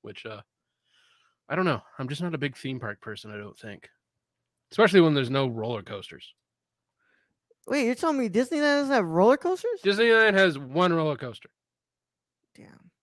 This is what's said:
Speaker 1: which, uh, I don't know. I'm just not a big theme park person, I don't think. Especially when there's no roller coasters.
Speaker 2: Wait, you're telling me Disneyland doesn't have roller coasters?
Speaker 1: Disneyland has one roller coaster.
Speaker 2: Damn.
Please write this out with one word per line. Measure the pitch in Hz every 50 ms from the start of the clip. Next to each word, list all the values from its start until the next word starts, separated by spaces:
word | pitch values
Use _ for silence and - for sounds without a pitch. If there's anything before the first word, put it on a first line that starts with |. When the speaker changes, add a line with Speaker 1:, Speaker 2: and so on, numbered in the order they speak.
Speaker 1:
which, | _ 107 104 - -
uh, | 113 107 101 101 _ _ _ _ _ _ _ _ _ _ _ _ _ _ _ _ _ _ _ _ _
I | 139
don't | 170 185
know. | 175 139 107 - - _ -
I'm | 139 127
just | 147 147
not | 175 175 160
a | 139
big | 135 143 131
theme | - - 135 131 127
park | 123 107 104 _
person, | - 113 107 101 - 107
I | 107
don't | 104 104 104 98
think. | _ - 110 101 - - - _ _ _ _ _ _ _ _ _ _ _ _ _ _ _ _
Especially | - - 170 170 185 190
when | 170 160 151
there's | 143 131 117
no | 135 139 139
roller | 131 117 113 107 117 120 107 92
coasters. | - 110 101 90 - - 60 - - _ _ _ _ _ _ _ _ _ _ _ _ _ _ _ _ _ _ _ _ _ _ _ _ _ _ _ -
Speaker 2:
Wait, | 262 294 262
you're | 226 254
telling | - - 330 302 269
me | 254 220
Disneyland | 170 214 254 247 330 294 294 294 285 285
doesn't | 285 269 277
have | 247 190
roller | 165 160 170 190 226 269
coasters? | 294 - 349 370 359 - 480 466 - -
Speaker 1:
Disneyland | 190 202 202 233 233 226 226 220 220 202
has | 190 190 180 151 139
one | 143 127 135 165 180 180
roller | 170 165 160 156 143
coaster. | - - 123 110 - - - _ _ _ _ _ _ _ _ _ _ _ _ _ _ _ _ _ _ _ _ _
Speaker 2:
Damn. | - - - - - _ 175 _ _